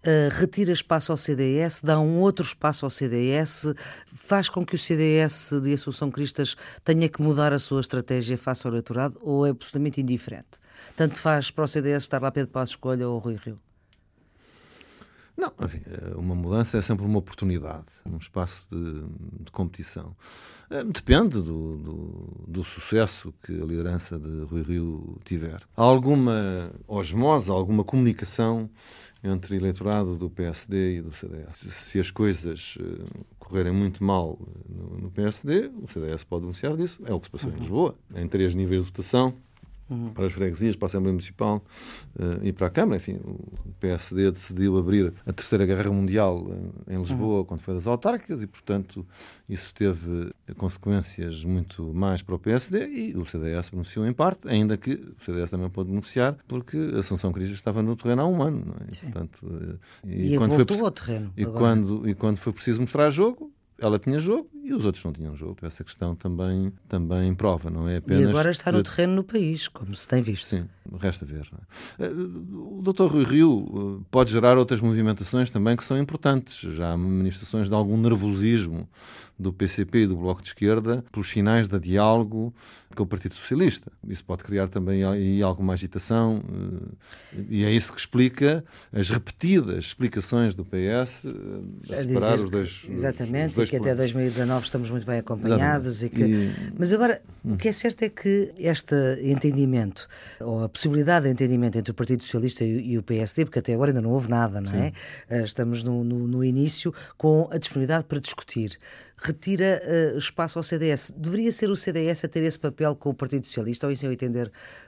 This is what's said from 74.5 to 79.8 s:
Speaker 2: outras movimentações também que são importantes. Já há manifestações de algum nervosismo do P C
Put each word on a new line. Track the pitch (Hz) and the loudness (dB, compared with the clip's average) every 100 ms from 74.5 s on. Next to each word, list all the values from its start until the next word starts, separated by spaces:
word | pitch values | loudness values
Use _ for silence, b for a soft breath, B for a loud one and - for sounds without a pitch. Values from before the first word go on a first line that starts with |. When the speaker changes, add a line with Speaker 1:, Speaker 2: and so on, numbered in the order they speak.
| 127 | 8
Speaker 2:
outras | 123 120 | 6 2
movimentações | 113 110 110 104 95 127 123 | 2 4 2 0 0 0 2
também | 113 107 117 | 2 2 0
que | |
são | - 135 | 0 -2
importantes. | 139 127 143 135 127 - 87 | 0 0 2 2 0 -12 -8
Já | 80 85 | -4 -2
há | 85 | 0
manifestações | 92 95 95 92 101 110 98 | 0 2 0 -2 -6 -2 2
de | |
algum | 107 101 110 | 2 2 2
nervosismo | 113 113 104 98 107 117 87 82 85 B B B B - | 4 4 0 2 4 4 2 -6 -10 B B B B -6
do | 92 | -6
P | 92 95 | -2 -2
C | - | -2